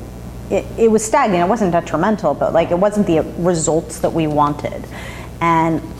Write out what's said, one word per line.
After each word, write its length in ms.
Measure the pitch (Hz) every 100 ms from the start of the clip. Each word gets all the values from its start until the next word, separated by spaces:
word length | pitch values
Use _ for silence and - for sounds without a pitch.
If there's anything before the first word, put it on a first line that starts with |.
| - - - - -
it, 160 | 196 - -
it 140 | 226
was 140 | 214
stagnant. 380 | - 302 240 170
It 40 | 180
wasn't 240 | 226 185
detrimental, 640 | 170 - 156 196 214 160
but, 180 | 131 135
like, 200 | 151 170
it 60 | 175
wasn't 300 | 208 208 175
the 140 | 160 123 -
results 640 | 175 165 156 156 160 -
that 120 | 160
we 160 | 165 156
wanted. 580 | 151 147 147 - - - - - - - -
And 420 | 170 165 165 160 -